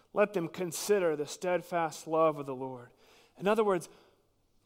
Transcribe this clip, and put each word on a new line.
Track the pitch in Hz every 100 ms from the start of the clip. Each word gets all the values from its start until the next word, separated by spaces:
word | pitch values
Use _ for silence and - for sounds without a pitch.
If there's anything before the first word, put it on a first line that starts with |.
| _
Let | - 202
them | 196 165
consider | - 180 - - 208 175
the | 147 143
steadfast | - 185 180 170 175 160 147 -
love | 160 160 147
of | 139
the |
Lord." | 127 131 127 120 _ _ - _ -
In | 180
other | 220
words, | 208 185 - - _ _ _ _ _ _